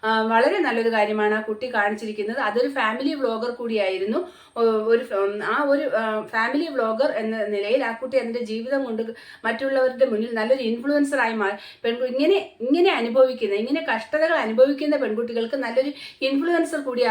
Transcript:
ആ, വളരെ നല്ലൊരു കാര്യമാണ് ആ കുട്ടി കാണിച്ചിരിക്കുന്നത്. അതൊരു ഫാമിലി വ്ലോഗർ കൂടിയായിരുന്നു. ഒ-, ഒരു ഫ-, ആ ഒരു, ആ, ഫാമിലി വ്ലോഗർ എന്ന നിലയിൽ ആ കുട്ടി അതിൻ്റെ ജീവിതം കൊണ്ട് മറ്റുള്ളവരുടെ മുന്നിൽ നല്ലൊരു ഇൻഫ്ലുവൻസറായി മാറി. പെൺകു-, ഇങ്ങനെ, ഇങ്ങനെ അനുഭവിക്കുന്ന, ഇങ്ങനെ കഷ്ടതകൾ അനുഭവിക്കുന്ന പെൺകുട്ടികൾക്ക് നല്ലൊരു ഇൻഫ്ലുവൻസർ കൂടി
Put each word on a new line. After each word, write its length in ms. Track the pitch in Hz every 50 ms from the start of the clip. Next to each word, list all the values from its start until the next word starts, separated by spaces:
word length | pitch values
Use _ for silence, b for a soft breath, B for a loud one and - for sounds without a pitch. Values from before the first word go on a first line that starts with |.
| -
ആ, 60 | 220 220 220 220 226
വളരെ 260 | 226 226 254 302 403 403
നല്ലൊരു 320 | 311 247 233 233 226 233 226
കാര്യമാണ് 380 | 214 208 208 214 214 208 214 214
ആ 60 | 220
കുട്ടി 260 | 220 220 214 214 254 247 233
കാണിച്ചിരിക്കുന്നത്. 640 | 214 202 208 214 214 226 214 208 214 202 214 240 269 233
അതൊരു 220 | 208 208 240 277 285 269
ഫാമിലി 340 | 269 226 220 226 254 269 311 320 277
വ്ലോഗർ 320 | 254 226 226 220 240 247 240 -
കൂടിയായിരുന്നു. 600 | 240 233 220 208 196 190 190 185 196 214 240 349 359 B B B B B - 233
ഒ-, 220 | 233 226 220 214 214 226
ഒരു 120 | 226 240 262 262
ഫ-, 340 | 220 196 196 196 208 214 - 196 226
ആ 20 | 277 294 277 277
ഒരു, 120 | 285 311 - 190 220
ആ, 20 | 226 220 214 214 - - -
ഫാമിലി 340 | 226 226 240 262 294 339 320 285
വ്ലോഗർ 360 | 254 226 220 220 220 285 311 - 220
എന്ന 140 | 220 220 220 220 208 208 208
നിലയിൽ 280 | 196 202 208 247 285 247 226
ആ 20 |
കുട്ടി 260 | 226 - 262 247 269
അതിൻ്റെ 240 | 254 226 226 226 240 240 208
ജീവിതം 320 | 220 226 226 262 285 269 269
കൊണ്ട് 200 | 233 226 214 220 220 226 B B B B B -
മറ്റുള്ളവരുടെ 600 | 226 226 226 269 269 269 262 254 254 247 247 262
മുന്നിൽ 260 | 247 220 208 226 240 233 220
നല്ലൊരു 240 | 214 240 - 277 240
ഇൻഫ്ലുവൻസറായി 720 | 220 233 233 254 285 294 294 285 277 285 262 233 226 226 220
മാറി. 140 | 202 196 208 214 B B B B -
പെൺകു-, 260 | 233 233 247 254 247 240
ഇങ്ങനെ, 260 | 269 294 330 392 381 - - - -
ഇങ്ങനെ 300 | 226 262 294 349 349 381 320 240
അനുഭവിക്കുന്ന, 560 | 233 233 226 262 262 254 240 - 233 202 202
ഇങ്ങനെ 280 | 208 226 262 294 320 285 -
കഷ്ടതകൾ 440 | 226 220 - - 302 302 311 320 330 285 226
അനുഭവിക്കുന്ന 520 | 220 220 240 262 285 285 277 302 294 302
പെൺകുട്ടികൾക്ക് 580 | 277 247 214 214 226 233 226 233 233 226 226 285
നല്ലൊരു 380 | 277 247 226 233 262 277 294 285 B B B B -
ഇൻഫ്ലുവൻസർ 600 | 254 269 277 277 330 349 339 330 330 320 320 294
കൂടി 240 | 277 262 240 240 247 226